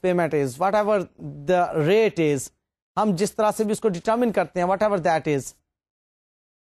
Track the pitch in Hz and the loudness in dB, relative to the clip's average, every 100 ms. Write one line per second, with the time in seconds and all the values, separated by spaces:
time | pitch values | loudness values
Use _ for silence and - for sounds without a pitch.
0 | 185 175 160 151 139 127 190 208 208 208 | -2 0 0 0 -2 -2 0 0 2 0
1 | 175 - 156 147 143 180 175 160 151 214 | -2 -12 -16 -8 0 2 2 0 2 4
2 | 214 - 151 139 - _ _ _ _ - | 2 2 0 0 -4 _ _ _ _ -2
3 | 214 170 202 - 214 202 214 214 226 170 | 0 0 -2 0 0 0 -2 -2 -2 -2
4 | 220 233 240 196 170 180 175 190 214 202 | -2 0 0 0 -2 -2 0 0 0 0
5 | 165 160 156 143 - - _ _ _ _ | 0 0 0 -2 -4 -16 _ _ _ _
6 | _ _ _ _ _ _ | _ _ _ _ _ _